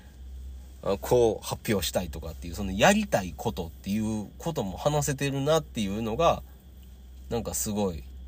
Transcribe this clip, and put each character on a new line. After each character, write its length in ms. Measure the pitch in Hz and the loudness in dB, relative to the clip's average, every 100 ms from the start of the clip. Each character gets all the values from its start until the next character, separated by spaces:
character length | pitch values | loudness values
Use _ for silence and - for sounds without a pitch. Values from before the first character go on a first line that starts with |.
| - - - - - - - - | -18 -16 -14 -12 -12 -12 -16 -8
あ、 140 | - 98 | -2 -2
こ 400 | - 123 117 98 | 4 6 6 2
う 40 | - | -4
発 280 | - - | -6 0
表 120 | 104 - | 0 2
し 60 | |
た 100 | 113 | -2
い 80 | 90 | -2
と 100 | 80 | -6
か 120 | 82 | -8
っ 40 | 78 | -10
て 120 | 87 | -8
い 40 | |
う、 40 | 87 | -6
そ 80 | |
の 80 | 98 | -4
や 200 | 95 147 | 4 6
り 160 | 208 208 | 6 4
た 160 | - | 0
い 100 | 92 76 | 0 -4
こ 160 | 117 | -4
と 160 | 104 85 | -4 -6
っ 40 | |
て 180 | - - | -8 -2
い 100 | 104 | 0
う 280 | 107 110 101 - | 0 -2 -6 -8
こ 160 | 165 | -6
と 100 | 156 | -2
も 140 | 101 90 | -4 0
話 300 | 147 151 143 | 2 2 2
せ 80 | 135 | 0
て 140 | 139 | -2
る 120 | 135 | 0
な 200 | 139 160 | 4 4
っ 20 | |
て 180 | 156 - | 2 -2
い 60 | 101 | -2
う 140 | 101 | 0
の 140 | 113 113 | -2 2
が、 260 | 165 110 - - - - - - - - - | 4 4 -2 -18 -20 -20 -18 -18 -18 -16 -4
な 100 | 120 | -4
ん 40 | |
か 100 | 104 | -2
す 180 | - - | -4 -2
ご 220 | 104 98 | 0 0
い、 100 | 80 - - | -2 -8 -12